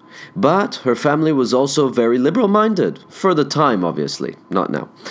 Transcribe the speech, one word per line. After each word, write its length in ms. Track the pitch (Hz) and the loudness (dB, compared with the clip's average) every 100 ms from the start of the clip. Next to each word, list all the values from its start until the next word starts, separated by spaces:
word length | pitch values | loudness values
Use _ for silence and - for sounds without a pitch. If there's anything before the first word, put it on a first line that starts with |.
| - - - - | -20 -20 -14 -2
But 400 | 123 185 208 - | 2 2 0 -4
her 120 | 127 120 | -2 0
family 360 | 147 147 156 | 0 0 2
was 200 | 143 120 | 0 2
also 380 | 123 139 147 139 | 0 0 0 0
very 300 | 117 120 123 | 2 2 2
liberal-minded, 800 | 135 185 208 208 214 208 104 76 - | 2 2 2 2 2 2 -2 -4 -12
for 240 | - 190 | -4 0
the 120 | 165 143 | 2 0
time, 380 | 143 147 107 | 2 2 2
obviously, 520 | 87 76 71 - 67 - - | -2 -2 -6 -6 -8 -10 -4
not 180 | 95 87 | -2 -2
now. 180 | 71 - - - | -4 -8 -14 -16